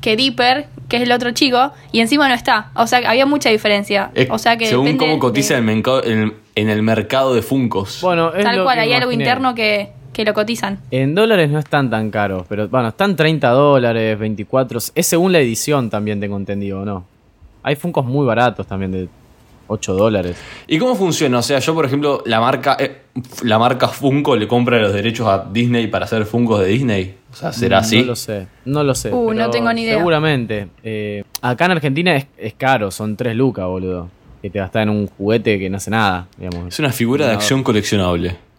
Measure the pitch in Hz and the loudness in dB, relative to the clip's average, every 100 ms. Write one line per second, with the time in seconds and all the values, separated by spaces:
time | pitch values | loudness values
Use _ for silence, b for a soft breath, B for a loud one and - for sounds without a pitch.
0 | 247 214 269 240 247 262 285 - - 240 | 0 0 0 2 2 2 -4 -16 -6 -2
1 | 240 240 240 240 285 247 269 B B 226 | 0 0 0 0 2 2 0 B B 0
2 | 226 294 277 240 - 226 214 - 226 247 | 2 2 2 2 0 0 -2 -2 2 2
3 | 233 233 277 294 269 214 214 202 202 202 | 2 2 2 2 2 2 2 0 0 -2
4 | 196 - 127 220 233 233 226 123 143 156 | -2 -2 0 0 0 0 0 2 2 2
5 | 151 151 123 113 143 143 110 110 107 131 | 0 2 0 0 0 2 2 0 2 0
6 | 117 110 107 - _ - 107 107 110 110 | 2 0 0 -4 _ -2 0 2 2 0
7 | 101 131 135 123 - 135 120 98 98 - | 0 0 2 0 0 0 0 -2 -6 -2
8 | 185 170 165 165 208 - 190 240 226 247 | 0 2 0 0 0 0 0 0 2 0
9 | 247 240 240 254 262 233 214 208 202 - | 0 0 0 0 -2 0 -2 -2 -4 -14
10 | - - 214 214 208 233 202 196 - 127 | -14 -4 -2 0 -2 -2 -4 -8 -4 -2
11 | 135 170 226 208 151 151 143 151 131 110 | 0 2 4 4 4 0 0 0 0 0
12 | 107 107 101 95 87 104 104 127 113 - | -2 -2 -2 -2 -4 -4 0 0 0 0
13 | 202 170 156 160 127 123 147 139 120 113 | -2 2 2 2 4 4 6 4 4 0
14 | 110 107 110 104 104 131 127 151 - - | 0 0 -2 -4 -2 -2 -2 -4 -4 -4
15 | 180 170 190 175 127 113 - 147 117 104 | 0 2 4 4 2 0 0 0 0 -2
16 | 104 104 101 101 98 101 101 98 101 95 | -2 -4 -4 -4 -4 -4 -4 -6 -6 -8
17 | 92 _ _ _ - _ - 147 175 165 | -10 _ _ _ -20 _ -4 -4 -2 -4
18 | 123 135 139 110 123 104 95 95 95 92 | -2 0 2 2 2 0 -8 -6 -4 -4
19 | 92 - - _ _ - - 107 - 95 | -8 -12 -20 _ _ -20 -8 -8 -2 2
20 | 110 104 90 87 B B B 160 254 226 | 2 2 -2 -6 B B B 0 0 0
21 | 185 147 151 123 117 139 127 160 139 143 | 0 2 2 2 2 0 0 0 0 0
22 | 147 135 117 113 120 135 135 131 135 - | 0 -2 0 0 2 0 0 0 -2 -6
23 | _ - 123 - 120 107 120 127 120 - | _ -12 -12 -6 0 4 4 2 -2 0
24 | 139 139 147 120 104 120 120 120 107 101 | 0 2 2 0 2 0 2 2 2 0
25 | 110 113 110 98 - 104 120 120 110 98 | -2 -2 0 0 0 -2 2 0 0 -2
26 | 90 113 104 117 117 107 92 113 135 101 | -2 -2 0 0 2 2 2 2 0 -2
27 | 92 - _ - 156 - 92 95 110 110 | -4 -10 _ -12 -10 -2 2 2 4 2
28 | 127 117 - 104 92 _ - 147 147 127 | 2 -2 -6 -8 -10 _ -4 0 0 0
29 | 113 247 233 220 233 240 233 226 226 220 | -2 0 0 0 0 0 0 0 0 0
30 | 175 156 156 139 117 107 95 _ 110 107 | 2 2 2 0 -2 -6 -8 _ -10 -6
31 | 104 104 101 - 123 123 175 175 139 135 | -6 -8 -10 -6 -4 0 2 2 0 0
32 | 175 143 135 - 110 - 135 131 101 - | 2 0 -2 -10 -12 -2 2 2 0 -4
33 | 107 104 123 113 131 - 92 92 92 90 | -6 -4 -4 0 0 0 -6 -4 -4 -6
34 | 87 _ - - 101 101 95 110 107 107 | -8 _ -20 -14 -8 -6 -4 -2 0 0
35 | 101 - 101 117 113 101 95 98 95 110 | -4 -4 0 0 2 0 -2 -6 -2 0
36 | 104 92 90 - 92 87 87 - 147 120 | 2 0 -8 -14 -10 -8 -8 -4 -4 -2
37 | 117 143 143 107 107 135 131 107 101 104 | 0 0 0 0 0 0 2 0 2 0
38 | 90 87 87 87 _ | 0 0 -4 -8 _